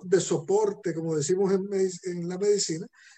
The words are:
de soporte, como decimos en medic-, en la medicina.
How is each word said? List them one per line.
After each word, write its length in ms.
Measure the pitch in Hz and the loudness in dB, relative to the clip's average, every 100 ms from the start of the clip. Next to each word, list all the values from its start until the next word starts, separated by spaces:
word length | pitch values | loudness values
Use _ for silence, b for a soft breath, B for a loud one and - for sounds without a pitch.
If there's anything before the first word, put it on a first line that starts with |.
de 160 | 180 185 | 2 2
soporte, 760 | - 160 - 202 208 - 180 | 2 -2 2 2 2 -2 -6
como 220 | 160 165 156 | -4 -2 -2
decimos 380 | 147 185 190 | 0 2 2
en 100 | 190 202 | 2 0
medic-, 360 | 196 190 175 180 | 0 0 -2 -8
en 200 | 175 170 | -6 -6
la 100 | 185 | -2
medicina. 480 | 208 202 - 160 220 B B | 2 2 0 -4 -8 B B